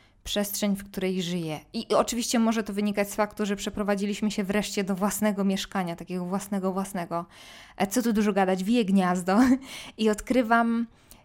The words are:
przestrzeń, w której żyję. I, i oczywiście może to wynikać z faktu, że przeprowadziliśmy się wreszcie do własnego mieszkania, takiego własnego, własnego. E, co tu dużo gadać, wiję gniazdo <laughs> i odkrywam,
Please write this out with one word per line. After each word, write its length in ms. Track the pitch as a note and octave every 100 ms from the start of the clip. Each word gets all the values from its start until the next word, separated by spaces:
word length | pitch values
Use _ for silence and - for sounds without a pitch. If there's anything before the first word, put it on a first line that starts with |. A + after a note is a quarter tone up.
| _ _
przestrzeń, 520 | - G3+ G3+ - G3+ G3
w 80 |
której 380 | - - F#3 F#3
żyję. 380 | E3+ F3+ D#3+ D3 -
I, 200 | A3+ -
i 20 |
oczywiście 440 | - - A#3 A3+ A#3+
może 240 | A3+ A3+
to 100 | G#3
wynikać 380 | G3+ G#3 G3+ G3+
z 40 |
faktu, 320 | - G#3 - G3+
że 100 | G3+
przeprowadziliśmy 760 | G#3 G3+ G3+ G3+ G3+ G3+ G#3+
się 140 | G#3
wreszcie 400 | F#3+ G#3 G3+ G#3
do 100 | F#3+
własnego 500 | F3+ G3+ - G#3+ G3+
mieszkania, 520 | G3 F#3+ - G3 F3 E3+
takiego 280 | E3+ F3+
własnego, 480 | F3+ F#3+ - G3 F#3+
własnego. 540 | F#3 F#3+ F#3 F3 E3+ F3 - - - - -
E, 100 | G3
co 160 | B3
tu 100 | A#3
dużo 200 | A3 G#3
gadać, 320 | G3 F#3+ F#3+
wiję 200 | F#3+ A#3+
gniazdo 540 | G3 G3 F3+ F3+ F3+ G3+ C4 C4 -
<laughs> 300 | - - -
i 120 | G#3+
odkrywam, 760 | G#3+ - B3 A3+ A#3 A#3 A#3 A#3 - - -